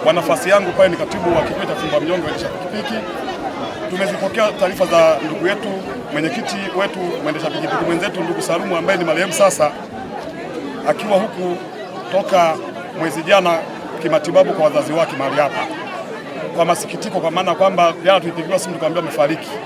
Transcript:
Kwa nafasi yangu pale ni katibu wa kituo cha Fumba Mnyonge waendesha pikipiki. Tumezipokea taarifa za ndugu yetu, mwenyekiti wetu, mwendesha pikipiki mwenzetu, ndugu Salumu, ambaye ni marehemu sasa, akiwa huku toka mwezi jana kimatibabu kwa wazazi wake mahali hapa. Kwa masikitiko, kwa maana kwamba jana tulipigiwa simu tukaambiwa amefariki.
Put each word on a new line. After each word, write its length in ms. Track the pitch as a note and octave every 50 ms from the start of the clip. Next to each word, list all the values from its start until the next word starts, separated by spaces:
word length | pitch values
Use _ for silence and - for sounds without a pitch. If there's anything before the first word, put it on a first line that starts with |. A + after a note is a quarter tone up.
| -
Kwa 80 | D3+
nafasi 380 | E3 F3+ D#3 - E3 D3 - F3+
yangu 220 | G3 G3+ G3 F3+
pale 160 | - - F#3+ F3+
ni 80 | E3+
katibu 400 | D#3 D#3 - - G#3 F3+ F3 E3+
wa 60 | D#3+
kituo 220 | C#3+ - D3 D3+ D3+
cha 100 | C3+ D3+
Fumba 260 | C#3+ - D#3 D3 D3
Mnyonge 220 | D3 D#3+ F#3 F3+ D#3
waendesha 240 | D3+ D#3 - - -
pikipiki. 460 | - - F3 F3+ F#3+ G#3+ G3 G3+ A3 A3 G#3+ F3 - - - - F4 - - - - C4+ B3 A3+ D4+ - D#4 D#4+
Tumezipokea 640 | F3+ F#3 G3 - G3 - G3 F#3 F#3 A3 A3 G#3+
taarifa 340 | - - G3 F#3 F#3+ - F#3
za 300 | D#3+ E3+ E3 D#3+ D#3+ D#3 C#3 -
ndugu 200 | D#3 D3+ C#3+ D3+ F#3
yetu, 200 | G#3 G#3 A3+ G#3 F#3+ F#3+ - G3 - B2+ - -
mwenyekiti 440 | C#3 D3 D#3 D#3+ - A3+ A#3+ - - G3+ G3 F3+ D#3+ F3+
wetu, 180 | G3 G3 G3+ F#3+ F3+ F3 E3+ -
mwendesha 280 | C#3+ D3+ D3+ D#3 D#3 D#3
pikipiki 340 | - - D3+ C#3+ - - E3+
mwenzetu, 340 | E3+ E3+ E3 F#3 G#3 G3+ F#3
ndugu 200 | E3 E3+ E3+ -
Salumu, 340 | - - E3+ E3+ - G3 F3+
ambaye 220 | E3 D#3+ F#3+ G3 F3+
ni 60 | F3
marehemu 280 | E3 D#3 E3 F#3+ G3
sasa, 380 | - - G3+ F#3 F3+ - D3+ D3 - - - - - - - - - - - - - - - - - - - - - - - D3
akiwa 300 | D3+ - - G#3 G3+ F#3+
huku 380 | G#3+ G#3 - F3 F3+ F3+ F3 - - - - - - - - - - -
toka 420 | F3+ F#3+ G3 - G3 F3+ E3+ D#3+ D#3 D3+ - - - - - - - -
mwezi 240 | D#3+ E3 D#3 E3
jana 360 | D#3 E3+ G3+ G3 F3+ F3 E3+ D#3+ D#3 - - - - - - -
kimatibabu 500 | - D#3+ D#3 D#3 - E3+ E3+ F#3 F#3 -
kwa 120 | G3 D#3 D#3
wazazi 280 | D3+ C#3+ D3+ C#3 C#3+
wake 240 | D3+ E3 D#3+ D3 D3
mahali 200 | C3+ C3+ C3+ C3+
hapa. 300 | D3 D3 C#3 - - - - G#2+ - - - - - - - - - - - - - - - -
Kwa 80 | E3 E3+
masikitiko, 560 | F3 F3 - - - E3+ - - G#3+ F#3 F3+
kwa 100 | D3+ E3
maana 240 | D#3+ F3+ F#3 F#3 E3
kwamba 380 | D#3+ F#3+ G3 F#3+ F3+ F3 E3 E3 F3 E3
jana 160 | F3+ G3 F#3
tulipigiwa 380 | D#3+ E3+ D3+ E3+ D#3+ E3+ G3 -
simu 160 | - F#3 E3+
tukaambiwa 280 | - D#3+ D#3 E3 F3 E3
amefariki. 440 | D3 C#3+ D#3 D3 C#3+ D#3+ - - - - - -